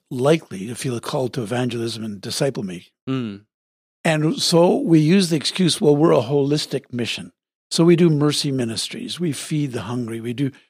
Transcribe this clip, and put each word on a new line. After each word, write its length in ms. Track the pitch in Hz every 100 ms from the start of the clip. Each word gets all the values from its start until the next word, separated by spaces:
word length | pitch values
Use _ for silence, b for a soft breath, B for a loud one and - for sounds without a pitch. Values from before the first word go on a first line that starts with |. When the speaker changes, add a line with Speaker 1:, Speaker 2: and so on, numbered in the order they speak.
| -
Speaker 1:
likely 580 | 127 139 160 - 95 107
to 80 | 117
feel 200 | 135 117
a 60 |
call 260 | - 147 123
to 120 | 135
evangelism 600 | 104 123 123 120 117 113
and 180 | 110 101
disciple 420 | 113 - 139 127
making. 280 | 98 87 - _ -
Speaker 2:
Mm. 320 | 131 113 101 _ _ _ _ _ _
Speaker 1:
And 360 | 170 156 151 277
so 360 | - 170 180 247
we 220 | 254 160
use 300 | 151 196 175
the 60 | 160
excuse, 460 | - - 170 -
"Well, 140 | 165 147
we're 160 | 170
a 80 | 151
holistic 720 | 110 143 139 151 - 135 -
mission." 380 | 120 113 - 87 _ _ _ -
So 120 | -
we 120 | 165 165
do 140 | 170
mercy 420 | 147 147 139 147
ministries, 680 | 131 117 107 - - - -
we 120 | 170
feed 380 | 135 - 156 143
the 100 | 120
hungry, 400 | 98 123 113 113
we 120 | 117
do 180 | 120 139 b